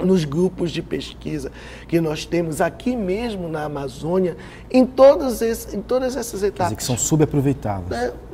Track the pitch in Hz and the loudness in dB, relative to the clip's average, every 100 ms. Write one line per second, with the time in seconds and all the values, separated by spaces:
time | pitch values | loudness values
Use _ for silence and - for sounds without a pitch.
0 | 185 190 151 143 185 185 170 147 160 151 | 2 2 2 0 0 0 -4 -4 -6 -6
1 | 131 - - 151 - - - - - 165 | -6 -10 -8 -6 -8 -12 -16 -16 -2 0
2 | 165 151 - 170 170 147 170 165 - 254 | 0 -2 -2 -2 -2 0 0 0 -4 -2
3 | 190 190 240 202 170 156 151 147 139 - | -2 -2 -4 -6 -6 -6 -6 -6 -8 -6
4 | 151 180 185 - - - - 254 240 - | -2 0 0 -2 -12 -16 0 4 4 8
5 | 539 392 277 220 226 233 - - - 254 | 8 10 4 0 0 -2 -4 -8 -2 0
6 | 262 262 226 202 202 - 180 107 - 123 | 0 -4 -6 -2 -2 0 -2 -2 -2 -2
7 | - 156 151 147 135 131 110 98 90 113 | 2 4 4 4 2 0 -2 -6 -4 -4
8 | - - - | -4 -6 -12